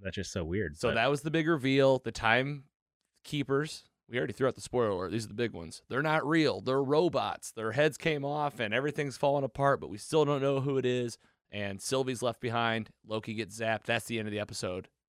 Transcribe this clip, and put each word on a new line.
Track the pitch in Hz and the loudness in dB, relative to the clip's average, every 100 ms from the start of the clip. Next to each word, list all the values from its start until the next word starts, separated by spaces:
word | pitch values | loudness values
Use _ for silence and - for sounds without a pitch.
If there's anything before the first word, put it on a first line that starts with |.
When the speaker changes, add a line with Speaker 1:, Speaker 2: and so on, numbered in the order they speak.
Speaker 1:
that's | 95 | -10
just | 101 95 | -8 -6
so | 101 | -4
weird, | 80 95 87 78 | -2 -2 -4 -2
Speaker 2:
So | 120 | 0
Speaker 1:
but | 113 | 2
Speaker 2:
that | 127 | 2
was | 143 | 2
the | 156 | 0
big | 160 160 | 0 2
reveal. | 165 131 135 135 131 | 2 2 4 6 4
The | 113 | 0
Time | - 113 120 135 143 - _ _ _ _ _ | -2 2 2 2 -6 -12 _ _ _ _ _
Keepers. | - 147 131 139 156 - - _ - | -6 -4 0 0 -2 -8 -18 _ -8
We | 117 | -4
already | 151 | -4
threw | 202 131 | 0 0
out | |
the | 107 | 0
spoiler | - 123 110 | -2 0 2
alert. | 92 92 | 2 0
These | 107 | -2
are | 110 | -4
the | |
big | 104 120 | -2 -4
ones. | 92 85 - - | -4 -12 -14 -6
They're | 120 | -2
not | 156 156 135 | 2 2 2
real. | 165 147 92 | 4 4 2
They're | 131 135 | 2 2
robots. | 135 151 175 131 107 82 - | 2 2 2 0 -2 -4 -10
Their | - 110 | -6 -2
heads | 113 151 - | 2 2 2
came | 165 151 | -2 -2
off | 139 147 147 117 | -2 -2 -2 -2
and | 107 | -2
everything's | 113 147 147 143 123 | 0 0 -2 -4 0
falling | 143 143 | 2 2
apart, | 135 - 139 135 | 0 2 2 2
but | 67 | -2
we | 107 | -10
still | - 160 143 | 0 2 4
don't | 143 | 4
know | 135 135 | 2 2
who | 135 135 | 2 2
it | |
is, | 127 123 120 - _ _ _ | 2 2 -2 -6 _ _ _
and | 101 101 98 | -6 -6 -6
Sylvie's | - 131 131 123 | -2 0 0 0
left | 123 117 | -2 -2
behind. | 123 117 117 113 107 _ 107 | -2 0 2 0 -4 _ -8
Loki | 107 113 | -6 -4
gets | 107 98 110 | -6 -6 -4
zapped. | 113 110 | -2 0
That's | - 117 | 0 -2
the | - 113 | -2 -4
end | 107 | -2
of | |
the | 104 | -4
episode. | 104 107 101 90 - _ | -4 -6 -6 -6 -8 _